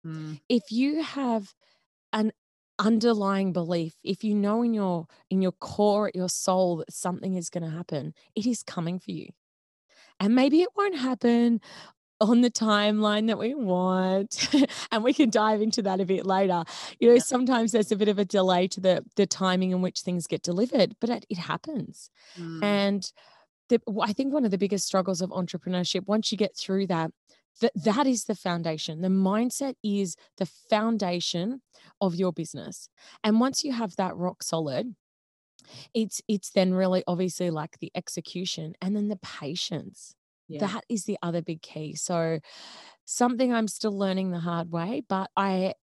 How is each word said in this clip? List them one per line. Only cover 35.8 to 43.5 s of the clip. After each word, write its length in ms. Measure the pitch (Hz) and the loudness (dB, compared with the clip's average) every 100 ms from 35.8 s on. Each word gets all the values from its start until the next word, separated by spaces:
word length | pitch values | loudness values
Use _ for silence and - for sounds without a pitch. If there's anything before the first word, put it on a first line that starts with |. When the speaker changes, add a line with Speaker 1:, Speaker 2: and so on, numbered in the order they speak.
| - | -6
Speaker 2:
it's, 280 | 226 220 - - | -2 -2 -4 -4
it's 220 | 208 - | -4 0
then 240 | 202 185 | 2 2
really 280 | 185 185 185 - | 2 2 0 0
obviously, 440 | 175 185 - 180 | -2 -2 -2 -4
like, 280 | 156 151 - | -4 -8 -12
the 120 | - | -10
execution 800 | 185 - - - 175 185 - 160 - | -10 -10 -12 -10 -8 -8 -8 -10 -8
and 140 | 180 208 | -4 -2
then 120 | 208 | -2
the 80 | 202 | -6
patience. 1000 | - - 143 175 - 156 - - - _ _ _ - | -10 -12 -10 -8 -6 -8 -10 -18 -20 _ _ _ -16
Speaker 1:
Yeah. 180 | 156 202 | -6 -4
Speaker 2:
That 180 | 214 - | -4 -6
is 160 | 226 | -6
the 140 | - 202 | -4 -6
other 200 | 170 170 | -4 -4
big 200 | 165 160 | -6 -10
key. 320 | - - 151 | -10 -12 -10
So 460 | 151 - 170 165 160 - - - - - _ - | -8 -4 -2 0 -4 -8 -20 -20 -20 -20 _ -10
something 460 | - 240 240 254 | 0 0 2 0